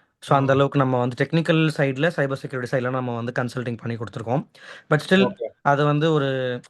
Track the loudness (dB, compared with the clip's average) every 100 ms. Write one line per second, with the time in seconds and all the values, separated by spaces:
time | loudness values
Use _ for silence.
0 | _ _ 2 2 4 4 2 2 0 0
1 | -2 -2 -2 0 2 2 2 0 -2 0
2 | -2 -2 -4 -4 -8 -8 -4 -2 -2 -4
3 | -4 -6 -4 -4 -4 -6 -8 -8 -6 -8
4 | -8 -8 -2 -2 -2 -18 -20 -20 _ 0
5 | 4 4 4 0 -12 _ 0 2 2 2
6 | 2 2 0 -2 -4 -6